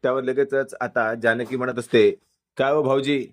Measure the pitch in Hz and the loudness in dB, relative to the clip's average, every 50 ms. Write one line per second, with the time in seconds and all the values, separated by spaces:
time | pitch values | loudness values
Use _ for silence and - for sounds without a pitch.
0 | - 131 127 135 127 127 127 135 139 135 135 135 135 - - - 123 117 _ 123 | -2 -2 -2 -2 -2 -2 0 0 -2 0 0 -4 -4 -4 -8 -10 -10 -4 _ -2
1 | 113 110 113 117 113 117 113 120 123 117 127 127 127 123 120 120 117 - - 120 | -2 -2 -4 0 0 0 0 0 -4 -6 -6 -4 -4 -4 -4 -6 -6 2 4 6
2 | 107 101 98 _ _ _ _ _ _ _ _ - 135 139 147 151 139 131 135 139 | 6 6 4 _ _ _ _ _ _ _ _ -2 0 2 2 2 2 2 0 0
3 | 135 139 147 135 120 - | 0 0 -2 -2 -4 -8